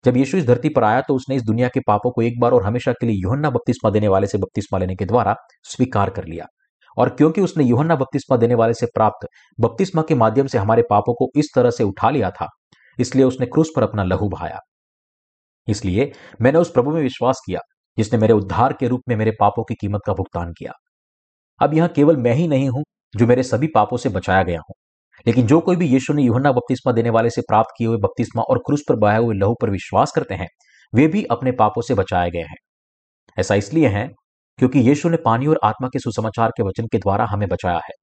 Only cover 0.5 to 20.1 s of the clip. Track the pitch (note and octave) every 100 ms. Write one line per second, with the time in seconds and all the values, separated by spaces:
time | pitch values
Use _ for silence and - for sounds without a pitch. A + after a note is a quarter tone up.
0.5 | A#2+ D3+ C#3+ A2 A#2+ - C3+ B2+ C3+ A2
1.5 | A2 B2 C3+ A#2 G#2 B2 B2 A2+ A#2+ A#2+
2.5 | B2+ G2+ A#2+ C3 A#2+ A#2 G2+ F#2 C#3 D3+
3.5 | B2+ - A#2+ A2 G#2 G#2 F#2+ - G2+ F#2+
4.5 | - G2 F#2+ F#2 F#2 F#2+ A#2+ G2+ A2 _
5.5 | _ - - B2+ G#2 G2 - D#2+ E2 D#2+
6.5 | _ _ _ _ - B2 - D3+ D#3+ F#3
7.5 | D#3 B2+ A#2+ D#3 D3+ C3+ C3+ - B2+ A#2
8.5 | A#2 A2+ A2+ A#2 - G#2+ - - _ _
9.5 | - A2+ - F#3+ D#3+ D#3+ D3 A2 A2 C3+
10.5 | A#2+ G2+ A#2 A#2 G#2 G#2 A#2+ C3 - -
11.5 | - A#2+ A#2 G#2 G2 A2+ C#3+ F#2+ - -
12.5 | _ _ _ _ - B2+ C3 C3 B2+ B2
13.5 | D#3 D#3+ - A2 G#2+ F#2 F#2+ G#2 - E2+
14.5 | - _ _ _ _ _ _ _ _ _
15.5 | _ - G2+ F#2+ F#2 C#3 - - - A#2
16.5 | D#3 E3+ - D3 D#3+ C3+ - B2 C3 -
17.5 | F2 - _ _ - G#2+ A#2 A2 G#2+ F#2+
18.5 | F2 C3 D3+ B2 B2+ - A2 A2 G#2+ G#2
19.5 | - A2+ A2 G2+ G2+ -